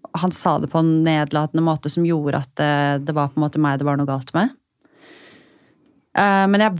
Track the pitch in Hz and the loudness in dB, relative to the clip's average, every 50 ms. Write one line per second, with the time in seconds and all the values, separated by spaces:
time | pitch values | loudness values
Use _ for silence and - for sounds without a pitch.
0 | - - - 170 165 185 - - - 180 151 151 165 - - 165 160 165 160 160 | -20 -12 -8 -4 -2 -2 -2 0 0 0 0 0 -2 -2 0 0 2 2 2 2
1 | 160 165 160 151 151 139 - 151 151 151 - 165 165 165 156 156 - 156 - 175 | 2 2 2 0 0 0 -2 -2 -2 -2 -2 0 0 0 0 -2 -4 -4 -2 0
2 | 170 170 170 160 147 143 139 143 139 - - - 151 147 147 143 147 143 143 139 | 0 0 0 0 -2 -2 -2 -4 -4 -6 -6 -4 -2 0 0 0 0 0 -2 -2
3 | 139 151 151 151 143 139 - - 151 147 - 156 151 143 135 131 147 143 143 143 | -4 -4 -2 -2 -2 -2 -2 -2 -2 -2 0 0 0 0 0 0 -2 -2 0 0
4 | 143 139 135 135 131 - - 160 208 269 - _ _ _ _ _ _ _ _ _ | 0 0 -2 -4 -6 -4 -2 -2 -2 -2 -4 _ _ _ _ _ _ _ _ _
5 | - - - - - - - - - _ _ _ _ _ _ _ _ _ _ _ | -20 -20 -20 -20 -20 -20 -20 -20 -20 _ _ _ _ _ _ _ _ _ _ _
6 | _ _ - - 196 202 196 190 190 190 196 202 214 214 185 | _ _ -2 0 2 2 4 2 2 2 2 2 2 2 2